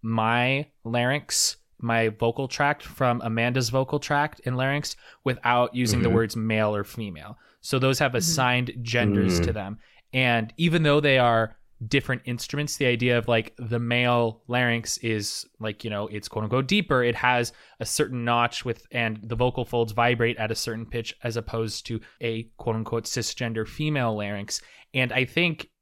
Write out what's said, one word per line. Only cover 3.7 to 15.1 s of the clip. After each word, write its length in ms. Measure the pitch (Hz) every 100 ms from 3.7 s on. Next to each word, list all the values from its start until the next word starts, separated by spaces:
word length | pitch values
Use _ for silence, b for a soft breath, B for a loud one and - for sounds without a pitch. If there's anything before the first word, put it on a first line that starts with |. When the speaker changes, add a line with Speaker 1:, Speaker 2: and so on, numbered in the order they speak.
| 131 131 143
Speaker 1:
tract 420 | - 143 151 - -
and 100 | 127
larynx 380 | 131 143 147 - B B
without 520 | - 123 120 123 123 123
using 260 | 123 107
the 60 | -
Speaker 2:
Mm-hmm. 80 | 113
Speaker 1:
words 200 | 113 117
male 400 | 110 110 107 104
or 80 |
female. 540 | 101 - 107 80 78 - b b
So 180 | - 135
those 200 | 131 127
have 120 | 143
Speaker 3:
Mm-hmm. 60 | 127
Speaker 1:
assigned 540 | 165 165 127 123 123 127
genders 580 | 117 120 107 101 95 87
to 100 | 85
Speaker 2:
Mm. 20 |
Speaker 1:
them. 240 | 104 95 107 b b b
And 400 | 131 127 117 110 -
even 260 | 170 170
though 160 | 151 147
they 160 | 147 131
are 380 | 123 113 110 - - - 110
different 360 | 135 - 123
instruments, 540 | - 120 - 143 147 -
the 80 | 131
idea 320 | 120 123 120
of, 100 | 117
like, 260 | 117 110 -
the 220 | 120 120
male 600 | 117 120 123 120 117 110 -
larynx 500 | 123 123 117 110 -
is, 460 | 117